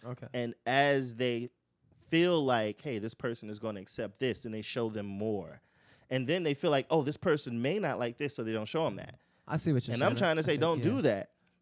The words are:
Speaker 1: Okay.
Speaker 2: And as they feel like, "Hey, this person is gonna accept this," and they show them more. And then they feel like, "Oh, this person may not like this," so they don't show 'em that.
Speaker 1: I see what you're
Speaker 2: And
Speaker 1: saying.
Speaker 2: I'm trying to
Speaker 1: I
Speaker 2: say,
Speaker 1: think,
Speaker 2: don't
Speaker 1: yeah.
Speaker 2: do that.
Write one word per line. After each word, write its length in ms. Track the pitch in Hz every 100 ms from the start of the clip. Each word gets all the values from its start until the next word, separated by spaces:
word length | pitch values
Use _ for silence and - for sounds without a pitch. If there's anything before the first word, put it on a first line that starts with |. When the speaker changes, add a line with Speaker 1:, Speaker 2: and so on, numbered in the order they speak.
Speaker 1:
Okay. 220 | 120 127 120
Speaker 2:
And 200 | 123 120 - 120
as 480 | 135 143 139 127 113
they 340 | 123 117 123 _ _ _ _ _ -
feel 360 | 165 180 165
like, 360 | 135 117 107 101
"Hey, 160 | 147 110
this 160 | 113
person 340 | - 120 117 107
is 100 | 107
gonna 220 | 110 101
accept 380 | 95 - 107 -
this," 240 | 131 98
and 80 | 117
they 80 | 110
show 260 | 104 127 113
them 160 | 107 101
more. 540 | 98 110 101 80 73 _ _ _ _ -
And 160 | 131 127
then 160 | 180
they 120 | 160
feel 160 | 143 175
like, 160 | 139 -
"Oh, 120 | 160
this 140 | 135 -
person 440 | 185 147 131 117
may 160 | 131 208
not 200 | 165 107
like 180 | 120 -
this," 160 | 143
so 80 | -
they 100 | 113
don't 140 | 110 107
show 180 | 160 151
'em 100 | 95
that. 220 | - - _ _ -
Speaker 1:
I 100 | 156
see 140 | 170
what 140 | 131 120
you're 60 |
Speaker 2:
And 80 | 117
Speaker 1:
saying. 100 | 160
Speaker 2:
I'm 60 | 120
trying 200 | 180 156
to 40 |
Speaker 1:
I 20 |
Speaker 2:
say, 100 | 151
Speaker 1:
think, 80 | 147
Speaker 2:
don't 160 | 165 160
Speaker 1:
yeah. 60 |
Speaker 2:
do 180 | 151 262
that. 280 | 147 98 - _ _ _